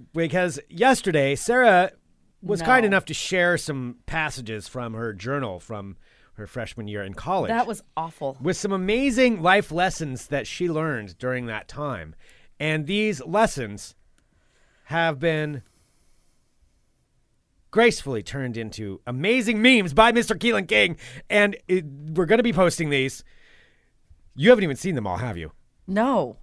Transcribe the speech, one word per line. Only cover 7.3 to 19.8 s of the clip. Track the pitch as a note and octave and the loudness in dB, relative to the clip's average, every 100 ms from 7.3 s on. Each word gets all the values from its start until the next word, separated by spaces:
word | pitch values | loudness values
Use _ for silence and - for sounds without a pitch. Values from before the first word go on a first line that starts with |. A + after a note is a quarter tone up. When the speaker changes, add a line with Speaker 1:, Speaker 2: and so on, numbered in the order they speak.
| F#3 C3 | -2 0
Speaker 2:
That | A3+ A#3 | -2 -2
was | - - - | -6 -10 -10
awful. | E3 - C#3 C3 | -10 -8 -8 -4
Speaker 1:
With | D3+ F3+ | -4 -4
some | G3+ | -4
amazing | F#3+ F#3 A#3 C#4 A#3 B3+ G#3 | -2 -2 0 0 2 2 4
life | E3+ G3+ - | 4 4 2
lessons | D#3+ F3+ - D3+ B2+ - | -2 -2 -2 -6 -8 -6
that | C#3 G#2 | -6 -6
she | - F3+ | -4 -2
learned | D#3 D#3+ A#2+ G2+ E2+ | -2 -2 -4 -8 -8
during | B2+ B2+ A#2 | -6 -6 -6
that | A2 - | -10 -10
time. | C3+ D3 G2+ D#2 - - - - - | -10 -8 -8 -12 -18 -20 -20 -20 -6
And | D3+ D#3 D3 | -4 -2 -2
these | G3+ G#3+ C#3+ | 0 0 -2
lessons | D#3+ G3+ A3 C#3 G#2+ G#2 - - _ _ _ _ _ _ _ _ | -2 0 0 0 -8 -10 -16 -20 _ _ _ _ _ _ _ _
have | - E3 E3 C#3 | -6 -2 0 0
been | E3 D#3 D3+ C#3 - _ _ _ _ _ _ _ _ _ _ _ _ _ _ _ _ _ _ _ _ | 0 0 -4 -8 -14 _ _ _ _ _ _ _ _ _ _ _ _ _ _ _ _ _ _ _ _
gracefully | G#3+ A#3+ - C#3 A2+ | 4 4 2 -4 -6
turned | - C#3 B2+ A2+ | -6 -6 -6 -6
into | A2 G#2+ G#2 F#2+ A#2+ | -8 -8 -10 -8 -8
amazing | B2+ F#3+ B3+ A3 G#3+ | -4 0 0 0 4
memes | B3 A#3+ | 6 6